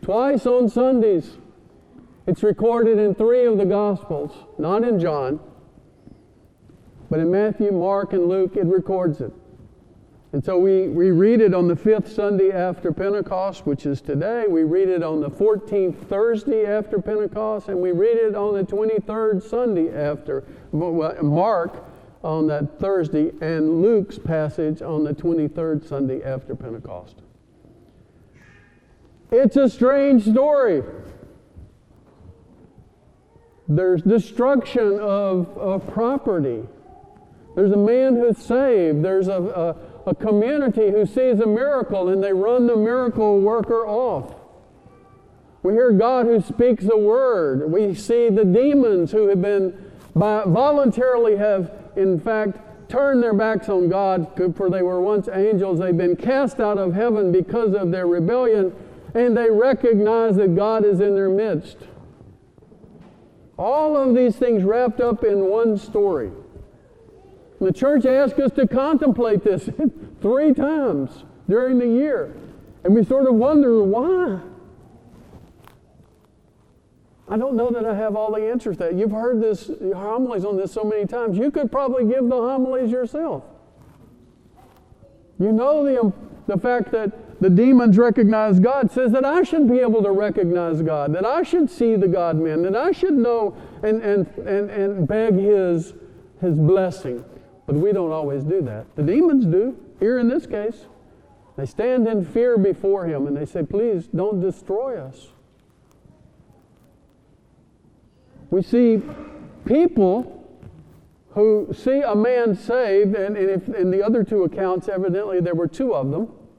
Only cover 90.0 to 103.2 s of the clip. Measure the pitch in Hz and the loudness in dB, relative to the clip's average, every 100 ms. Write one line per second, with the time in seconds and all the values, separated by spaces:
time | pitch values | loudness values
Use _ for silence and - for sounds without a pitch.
90 | 202 196 208 180 175 175 170 160 160 156 | 2 2 0 0 0 0 0 -2 -2 -2
91 | 143 160 208 302 349 359 302 - 233 220 | -2 -2 0 -2 0 0 0 0 2 2
92 | 185 180 170 156 160 156 180 208 320 359 | 2 2 0 0 0 0 0 0 0 0
93 | 381 285 233 233 208 - - - 214 220 | 2 2 2 0 -2 -6 -20 -6 -2 -2
94 | 220 202 170 - - 202 202 202 196 196 | 0 0 -2 -6 -4 -4 -4 -4 -4 -2
95 | 151 214 226 190 202 202 185 170 165 - | -2 0 2 2 4 2 2 -2 -4 -16
96 | - - - - 180 156 151 196 185 - | -20 -20 -20 -6 -2 2 4 2 0 -4
97 | 135 120 - - - - - 147 190 196 | -10 -10 -12 -20 -20 -20 -6 -2 0 0
98 | 170 160 147 139 147 190 135 107 - - | -2 -4 -4 -6 -4 -4 -4 -8 -12 -4
99 | 147 226 349 277 196 175 240 262 - - | 0 2 4 4 2 2 0 -6 -18 -4
100 | 208 254 233 285 - 214 208 240 - - | 0 2 0 0 -4 -6 -6 -8 -18 -20
101 | _ _ _ _ _ - 139 - 233 254 | _ _ _ _ _ -12 -10 -4 -2 0
102 | 226 220 170 226 247 233 196 180 196 196 | 0 0 -2 0 2 2 2 0 0 -2
103 | 170 147 | -2 -4